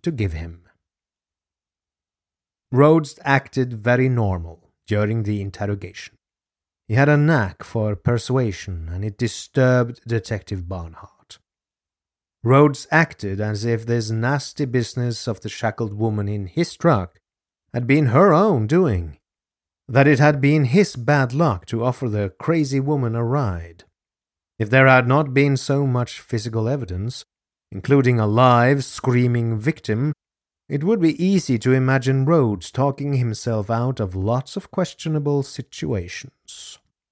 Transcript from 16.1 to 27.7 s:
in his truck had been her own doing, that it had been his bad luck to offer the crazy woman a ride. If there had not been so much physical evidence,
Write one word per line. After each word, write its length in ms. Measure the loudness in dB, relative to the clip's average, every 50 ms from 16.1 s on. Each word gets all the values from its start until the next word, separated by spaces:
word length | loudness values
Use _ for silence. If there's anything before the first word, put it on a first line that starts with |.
| 0 -2 -2 -4
in 180 | -4 -6 -6
his 300 | -6 -4 -4 -4 -4 -4
truck 440 | 0 2 2 2 2 0 -4 _ _ _ _ _ _ _ _ _ _ _ _
had 140 | -6 -4 0
been 200 | 2 2 2 4
her 260 | 4 4 4 4 6
own 340 | 6 4 4 2 2 0 0
doing, 520 | 0 2 2 2 2 0 -2 -4 -6 -12 -18 _ _ _ _ _ _ _ _ _ _ _ _ _
that 220 | 0 2 4 6 6
it 100 | 6 6
had 220 | 4 4 4 4
been 240 | 2 2 4 2 2
his 320 | 4 4 2 2 2 -2
bad 360 | -4 -2 0 2 2 2 0
luck 340 | 0 0 0 0 0 -2 -4
to 180 | -6 -4 -2 -2
offer 240 | -2 -2 -2 -4 -2
the 220 | -2 -2 -2 -4 -6 -6
crazy 400 | -4 -2 0 0 0 0 -2 -2
woman 340 | -2 0 -2 0 -2 -2 -2
a 80 | -2
ride. 600 | -2 -2 -2 -2 -2 -2 -4 -6 -8 -12 -18 -20 _ _ _ _ _ _ _ _ _ _ _ _ _ _ _ -8
If 120 | -2 2
there 180 | 4 6 6 8
had 180 | 6 6 6
not 260 | 4 2 2 0 0
been 240 | 2 2 2 2 2
so 300 | 0 -2 -2 -2 0 0
much 320 | 0 0 -2 -2 -4 -8 -14
physical 500 | -10 -6 -6 -6 -4 -4 -4 -2 -2 -2
evidence, 560 | -2 -4 -6 -6 -8 -6 -6 -8 -8 -10 -16 _ _ _ _ _ _ _ _ _